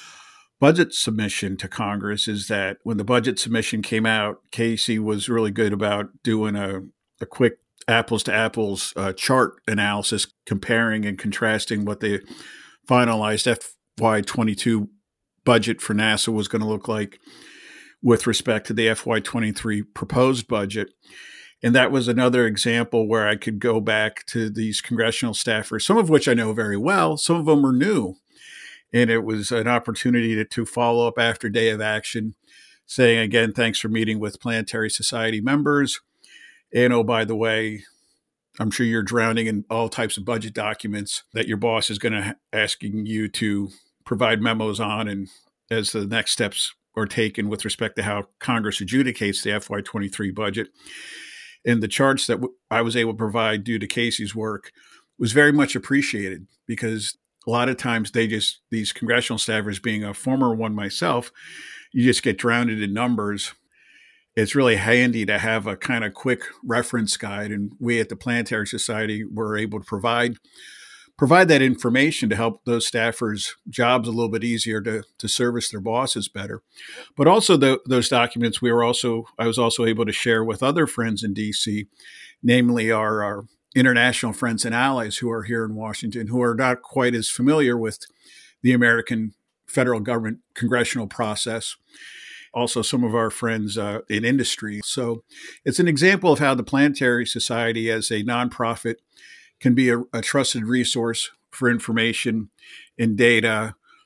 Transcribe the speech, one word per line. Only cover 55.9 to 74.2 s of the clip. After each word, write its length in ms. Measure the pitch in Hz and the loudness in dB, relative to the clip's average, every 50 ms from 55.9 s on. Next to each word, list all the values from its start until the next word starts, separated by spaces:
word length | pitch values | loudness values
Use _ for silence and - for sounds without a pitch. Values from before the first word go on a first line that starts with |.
| 143 139 139 - - 107 101 95 95 80 95 - _ _ _ | 0 0 0 0 -4 -6 -6 -6 -8 -10 -14 -18 _ _ _
because 500 | - 117 107 123 113 110 107 104 - - - _ _ _ _ _ | -10 -8 -6 -4 -4 -4 -4 -6 -8 -10 -12 _ _ _ _ _
a 40 | - | -2
lot 180 | 113 120 123 127 | 0 2 2 0
of 80 | 127 | 0
times 340 | 123 - 123 117 113 107 - | -2 -2 -2 -2 -2 -2 -2
they 160 | - 123 117 | 0 0 0
just, 340 | 107 110 104 101 - - - _ _ | 0 0 -2 -2 -2 -4 -6 _ _
these 220 | - 113 107 - - | -4 -4 -4 -4 -6
congressional 460 | - - 113 117 123 120 - 117 104 | -6 -2 0 2 2 2 0 -2 -4
staffers, 440 | - - 110 107 101 104 101 90 - | -2 -2 -2 -2 -2 -2 -6 -4 -4
being 220 | 120 110 104 104 | -4 -2 -2 -4
a 100 | 104 101 | -6 -8
former 400 | - - 131 131 135 135 123 113 | -6 -4 -2 0 2 2 2 2
one 200 | 113 110 110 107 | 0 -2 -4 -4
myself, 560 | 104 104 98 - - - - 127 - - - - - - - - - - - - - - - - | -4 -6 -6 -4 -4 -2 0 0 -2 -4 -6 -12 -20 -20 -20 -20 -20 -18 -18 -20 -20 -20 -6 -2
you 120 | 123 120 | 2 4
just 180 | 127 117 - - | 4 4 4 2
get 160 | 123 101 - | 0 -2 0
drowned 320 | - 120 117 120 120 117 | 0 0 2 2 0 0
in 220 | 110 107 104 101 98 | -2 -2 -4 -4 -2
numbers. 640 | 110 120 123 120 107 104 104 104 98 - - - - _ _ _ _ _ _ _ _ _ _ _ _ _ _ _ | -2 0 0 0 -2 -2 -4 -4 -6 -6 -10 -12 -16 _ _ _ _ _ _ _ _ _ _ _ _ _ _ _
It's 180 | - 107 101 - | 0 0 2 2
really 220 | 139 135 123 113 | 4 4 4 4
handy 480 | 101 98 113 117 123 123 123 117 113 107 | 2 2 2 4 4 4 4 2 0 -2
to 120 | 101 104 98 | 0 -2 0
have 280 | 90 110 113 110 101 | 0 -2 -2 -2 -2
a 100 | 107 98 | -4 -6
kind 280 | - - - 127 117 110 | -6 -6 -4 -4 -4 -4
of 80 | 104 - | -4 -8
quick 300 | - - 131 123 - - - - - - | -6 -4 -2 -2 -2 -4 -10 -16 -14 -6
reference 520 | - 117 120 120 - - 120 110 101 - | -2 -2 -2 0 0 -2 -2 -2 -2 -4
guide. 360 | - - 104 101 104 104 104 107 | -6 -6 -8 -8 -8 -6 -6 -6
And 200 | 101 101 104 - - | -6 -6 -6 -8 -6
we 220 | 120 120 120 117 | -4 -2 0 0
at 80 | 110 101 | -2 -2
the 80 | 113 | -6
Planetary 500 | - - 123 120 120 113 - 120 107 104 | -8 -4 -2 -2 -2 -2 -2 -2 -4 -4
Society 580 | - - 110 - - 113 110 110 107 107 107 110 | -4 -6 -6 -6 -4 -4 -4 -4 -4 -4 -6 -8
were 320 | 98 - 107 113 107 107 | -8 -6 -6 -4 -4 -2
able 220 | 107 110 104 104 107 | -4 -4 -4 -6 -8
to 80 | 95 | -8
provide, 480 | - 113 101 92 117 117 120 120 120 120 - _ _ _ - - - - - - - - - - _ _ | -8 -8 -4 -2 0 0 2 0 0 -2 -6 _ _ _ -20 -20 -20 -20 -20 -20 -20 -20 -20 -20 _ _
provide 300 | - 147 127 156 180 185 | 0 4 6 8 8 8
that 160 | 165 156 135 135 | 8 8 6 6
information 640 | 131 123 - - 123 117 131 139 160 156 - 127 110 | 4 2 2 0 2 2 4 4 2 2 0 -2 -2
to 40 | 107 | 0
help 300 | 101 113 113 107 - _ | 0 0 -2 -2 -4 _
those 260 | 123 120 117 - - | -2 -2 0 0 -2
staffers' 600 | - 120 113 117 110 - 120 110 107 104 - - - - _ - | -2 0 0 -2 -2 -2 -4 -4 -4 -4 -6 -8 -10 -12 _ -10
jobs 400 | - - 120 117 127 - 110 117 | -4 0 2 4 4 2 2 0
a 20 | |
little 200 | 113 113 | -2 -2